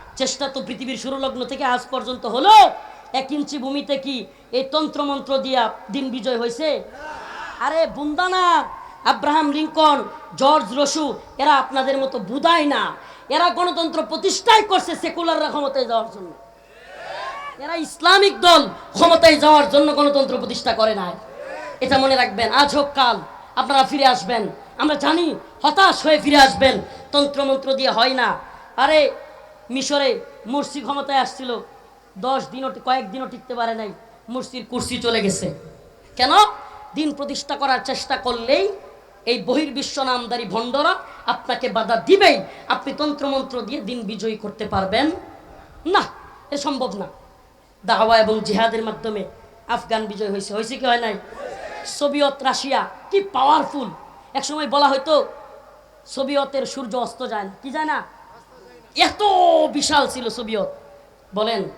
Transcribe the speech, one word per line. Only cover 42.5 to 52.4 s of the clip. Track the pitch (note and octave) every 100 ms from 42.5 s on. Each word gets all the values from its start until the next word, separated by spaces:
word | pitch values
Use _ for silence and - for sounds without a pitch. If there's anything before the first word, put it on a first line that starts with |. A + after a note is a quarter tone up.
| - -
আপনি | C4 C#4 -
তন্ত্রমন্ত্র | D4 C#4+ C#4 C4+ C4 B3 G#3
দিয়ে | D4 G3+
দিন | B3 G#3
বিজয়ী | G#3+ A3 G#3+
করতে | G3+ - G#3
পারবেন | G3 F#3+ A3 D4+ F#4 - - - - - - D#4
না, | F#4+ - - - - -
এ | C#4+ D4+
সম্ভব | C4+ B3 G3
না। | F3+ - - - _ _ _ _
দাওয়া | F#3 G3+ A3 A3+
এবং | G#3+ A3 G3+
জিহাদের | G#3 A3+ A3+ A3+
মাধ্যমে | - A3+ G#3 F3+ - - - -
আফগান | A#3 - A3 G#3+
বিজয় | F#3+ G#3
হয়েছে, | G3 G3 G#3
হয়েছে | A3 C4
কি | B3+
হয় | A#3+ A3+
নাই? | F#3+ - - - - - - - -
সোভিয়েত | C#4+ D4 C#4+ C#4